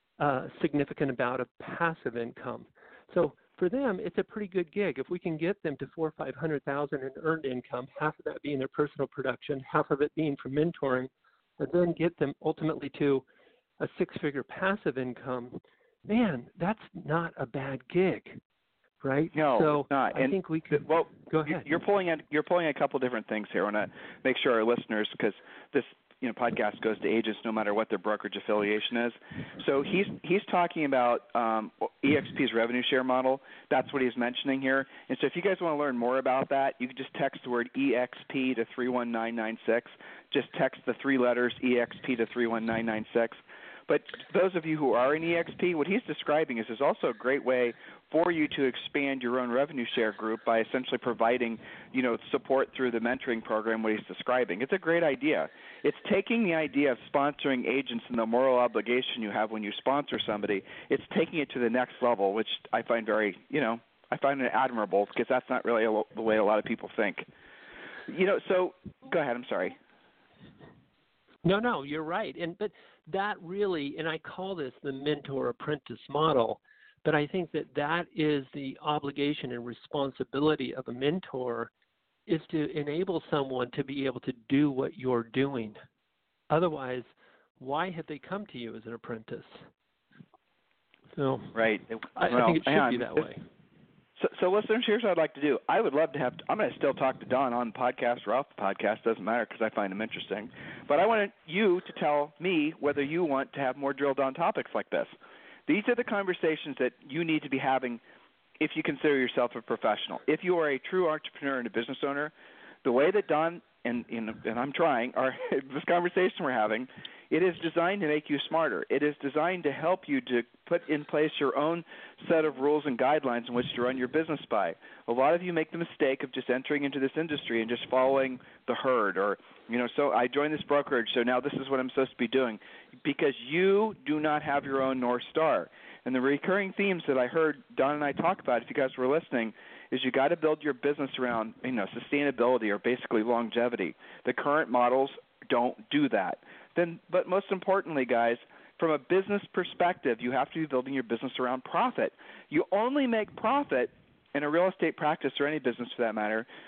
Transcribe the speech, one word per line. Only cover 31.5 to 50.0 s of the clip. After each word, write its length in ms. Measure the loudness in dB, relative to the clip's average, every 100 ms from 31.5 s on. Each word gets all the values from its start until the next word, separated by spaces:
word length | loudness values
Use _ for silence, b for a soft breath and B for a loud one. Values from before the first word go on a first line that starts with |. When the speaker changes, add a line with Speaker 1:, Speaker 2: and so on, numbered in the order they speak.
| 0 -4 -6 -8 0 2
Speaker 2:
E 100 | 2
X 120 | 0 -2
P's 160 | 0
revenue 300 | 2 2 0 2
share 140 | 2
model. 380 | 2 2 2 0 B B B
That's 220 | 0 0
what 100 | 0
he's 140 | 0 0
mentioning 460 | -2 -2 -2 -2
here. 260 | 0 0 -2 B B
And 80 | -2
so 80 | 0
if 80 | 0
you 60 |
guys 160 | 0 0
wanna 180 | 0 0
learn 200 | 0 0
more 220 | 0 2
about 280 | 2 0 2
that, 260 | 0 0 -2
you 80 | -6
can 80 | -8
just 180 | -10 -4
text 260 | -4 -4
the 60 | -2
word 200 | -2 -2 0
E 200 | 2 2
X 220 | 0 -6 -8
P 240 | -4 -2
to 120 | -2 -4
three 140 | -4 -2
one 240 | -2 -2
nine 240 | -2 -4 -4
nine 220 | -4 -2 0
six. 260 | 0 0 -12 B B B
Just 160 | -4 -2
text 260 | 0 -2 -2 -6
the 80 | -2
three 160 | 0 4
letters 360 | 4 4 0 0
E 180 | 2 2
X 180 | 0 -4 -4
P 100 | -2
to 100 | -2
three 200 | 0 0
one 180 | 0 -2
nine 200 | -2 -2
nine 200 | -4 -2
six. 220 | 0 0 -2 B B B B -2
But 140 | 0 -2 -14 -4
those 220 | 2 2 2
of 100 | -2
you 120 | 0
who 160 | 4
are 200 | 4 4
in 120 | 2 2
E 100 | 0
X 160 | -2 -2
P, 160 | 0 2
what 120 | 2
he's 140 | 0 -2
describing 500 | -6 0 2 2 -2
is 80 | -4
there's 100 | 0
also 300 | 0 2 -2
a 40 |
great 300 | -2 0 0
way 300 | 2 2 2 B B B _
for 180 | 2 2
you 160 | 2 0
to 160 | 2
expand 580 | 0 0 -4 -2 0 0
your 200 | 0 0
own 100 | 2
revenue 340 | 2 0 -2 -2
share 200 | 0